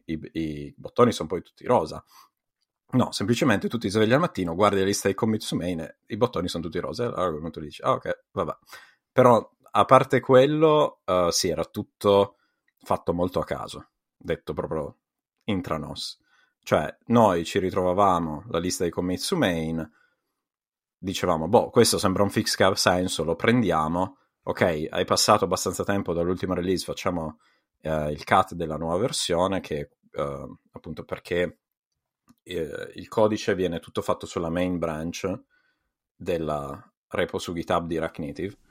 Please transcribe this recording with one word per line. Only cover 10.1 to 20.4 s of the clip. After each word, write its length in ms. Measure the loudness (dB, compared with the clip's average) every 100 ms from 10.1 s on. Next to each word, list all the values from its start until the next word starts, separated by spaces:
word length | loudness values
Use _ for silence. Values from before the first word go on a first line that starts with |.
| 0
quello, 840 | 6 6 6 4 4 4 2 -2 -2
eh, 220 | 2 2
sì, 180 | 0 0
era 160 | -2 -4
tutto 720 | -6 -12 _ 4 4 4 -2 _ _ _ _
fatto 360 | -4 -2 -2
molto 260 | -2 0 -2
a 40 |
caso, 460 | -4 -6 -8 -14 -18 _ _ _
detto 380 | -6 -6 -4
proprio 440 | -8 -6 -6 -8 -12 _ _ _ _
intranos. 760 | -6 -4 -4 -6 -6 -10 -12 -14 _ _ _ _
Cioè, 340 | 0 0 0 -8 2
noi 380 | 4 6 4 0
ci 140 | -2
ritrovavamo 840 | 0 0 0 4 4 4 0 -6 -4
la 80 | -4
lista 260 | -2 -2
dei 80 | -4
commit 280 | -2 -4 -4
su 160 | -2 0
main, 520 | 0 0 -4 -4 -8 _ _ _ _ _